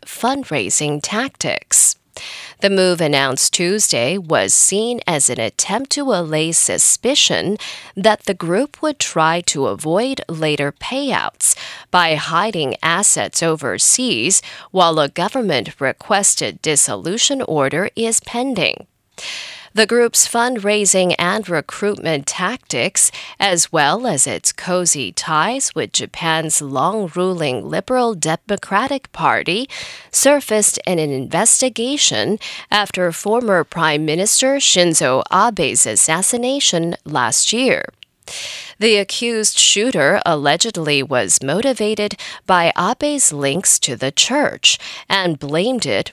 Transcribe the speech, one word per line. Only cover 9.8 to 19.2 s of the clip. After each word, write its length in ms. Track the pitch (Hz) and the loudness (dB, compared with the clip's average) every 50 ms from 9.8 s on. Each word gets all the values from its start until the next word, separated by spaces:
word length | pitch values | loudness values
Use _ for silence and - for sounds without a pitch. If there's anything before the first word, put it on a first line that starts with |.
| - 156 170 202 240 269 269 - - - | -2 -2 0 0 0 -2 -4 -6 -8 -8
later 440 | 170 160 160 151 151 147 143 143 | -6 -2 0 0 0 0 -2 -4
payouts 840 | - - - - 247 269 285 269 202 80 53 50 _ - - - - - - - - - - - | -4 -6 -8 -6 -4 -4 -2 0 0 0 -2 -2 _ -2 0 0 0 -2 -6 -16 -16 -18 -8 2
by 240 | - 180 170 165 156 | 4 4 4 4 2
hiding 580 | 151 151 156 165 165 202 226 208 170 147 135 - - | 0 -2 -2 0 0 0 0 -2 -2 -4 -4 -4 -2
assets 580 | - 160 170 185 208 - - 151 107 95 - - | 0 0 2 2 2 2 2 2 0 -2 -2 -2
overseas 1000 | 165 165 160 156 143 120 92 - - - - - 254 240 165 113 113 165 196 - - - - - - - | 0 0 0 0 -2 -4 -2 0 2 2 2 2 0 -2 -2 0 0 2 0 0 0 -4 -18 -18 -12 -2
while 260 | - 185 175 170 160 156 | 2 4 4 4 4 2
a 100 | 147 143 | 0 0
government-requested 1500 | - - 175 214 - 269 233 190 147 127 - 165 - - 139 131 - - - - 214 196 - - - - 147 107 82 - | 0 -2 -4 -2 -2 -2 -2 0 0 0 -2 -4 -6 -4 -2 -2 -2 -4 -4 0 0 2 2 2 0 0 -2 -6 -6 -6
dissolution 800 | - 156 151 135 - - 110 98 - 160 196 233 - - 285 269 | -4 -2 0 0 0 0 -2 -6 -6 -6 -2 0 0 0 0 -2
order 460 | - - 156 147 135 135 139 160 196 - - | -4 -2 0 0 0 0 0 -2 -4 -4 -4
is 240 | - 226 226 226 - | -4 -2 -2 -2 -2
pending. 680 | - - - 240 254 277 247 190 147 - - - - _ _ _ _ _ - - | -4 -4 -6 -4 -4 -2 -2 0 0 -2 -2 -4 -12 _ _ _ _ _ -18 -14